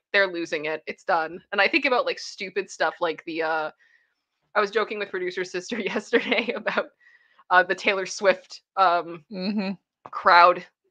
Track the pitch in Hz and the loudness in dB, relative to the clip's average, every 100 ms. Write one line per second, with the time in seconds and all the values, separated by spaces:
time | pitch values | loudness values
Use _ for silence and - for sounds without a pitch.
0 | _ 202 196 170 165 160 151 156 - 202 | _ 0 2 -2 -6 -6 -4 -6 -8 -8
1 | - 170 160 175 - 202 196 330 277 247 | -2 -2 -2 -8 -6 0 2 2 0 0
2 | 175 - - - 196 208 190 - 165 - | 0 -4 -10 -12 -8 -6 -6 -2 -2 -2
3 | 170 156 170 160 160 160 156 - _ _ | -4 -6 -8 -6 -4 -4 -6 -12 _ _
4 | _ _ _ _ _ 208 202 214 208 214 | _ _ _ _ _ -2 0 0 -4 -6
5 | 202 190 180 180 180 180 - 226 185 214 | -8 -6 -6 -6 -6 -8 -8 -6 -4 -6
6 | - - 262 233 226 214 196 214 - _ | 0 0 0 -2 -2 -6 -4 -4 -4 _
7 | _ _ _ _ - 180 180 185 - 196 | _ _ _ _ 2 2 4 0 0 -2
8 | 185 - 202 - - - _ - 190 175 | -4 0 2 0 -2 -20 _ 0 2 2
9 | 165 170 - 190 185 214 190 190 _ _ | -2 -12 -12 -6 -4 -4 -4 -8 _ _
10 | - - 196 175 175 180 - _ _ | -14 0 6 8 8 6 -4 _ _